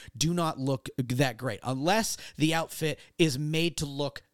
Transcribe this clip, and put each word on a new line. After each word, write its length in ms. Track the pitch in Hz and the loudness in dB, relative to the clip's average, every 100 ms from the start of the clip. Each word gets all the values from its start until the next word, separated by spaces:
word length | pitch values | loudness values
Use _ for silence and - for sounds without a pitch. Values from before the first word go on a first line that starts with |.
| - 117 | -8 0
do 160 | 156 | 2
not 260 | 175 160 135 | 2 0 0
look 300 | 135 135 - - | -2 -2 -4 -4
that 400 | 120 127 135 113 | -2 2 2 0
great 240 | 127 101 | -6 -4
unless 540 | 123 131 160 220 - - - - | -4 0 2 2 2 -4 -8 0
the 160 | 156 | 2
outfit 440 | 165 - - 156 139 - - | 2 -2 -4 -4 -4 -4 2
is 200 | 160 131 | 2 2
made 380 | 151 160 170 - | 0 0 0 -2
to 100 | 147 | -6
look 360 | 139 143 - _ | -4 -4 -6 _